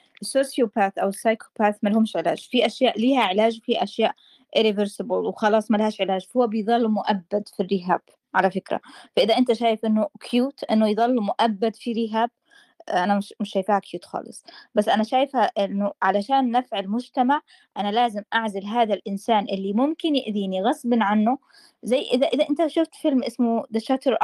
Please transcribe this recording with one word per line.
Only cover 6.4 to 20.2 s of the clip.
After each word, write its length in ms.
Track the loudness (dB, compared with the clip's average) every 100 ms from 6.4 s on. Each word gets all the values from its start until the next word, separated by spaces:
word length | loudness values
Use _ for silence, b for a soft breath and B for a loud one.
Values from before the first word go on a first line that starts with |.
| 0
بيظل 400 | 0 0 0 2
مؤبد 600 | 0 0 -2 -2 -6 -6
في 160 | -6
الريهاب 380 | -2 -2 0 -2 _ _ _ 0
على 160 | 0
فكرة. 300 | 0 -6 -8 -8 B B 0
فإذا 220 | 2 4
أنت 160 | 2
شايف 320 | 2 0 0 0
إنه 220 | 0 0 -6
كيوت 440 | -4 0 0 -4
إنه 260 | -2 2 2
يظل 300 | 2 2 0
مؤبد 540 | 0 0 0 0 -2 -4
في 160 | -6
ريهاب، 360 | -4 -2 -2 -2 _ _ b b b -4
أنا 280 | -2 2 0
مش، 160 | -2 -8
مش 120 | -6
شايفاها 280 | -4 0 0
كيوت 260 | -2 -12 -10
خالص. 380 | -12 -10 -18 -20 B B -2
بس 140 | 2
أنا 140 | 2
شايفة 360 | 2 0 0 0
إنه 520 | 0 0 -4 -2 -4 -2
علشان 500 | 0 0 0 0 2
نفع 280 | 0 -2 -4
المجتمع 600 | -4 -4 -4 -2 0 0 -4 b b -8
أنا 140 | -2
لازم 320 | 0 0 -2 -4
أعزل 320 | -4 -2 -6 -4
هذا 280 | 0 0
الإنسان 500 | 0 -4 -6 0 0
اللي 300 | 0 -4 -2
ممكن 420 | 0 0 0 0
يأذيني 460 | -2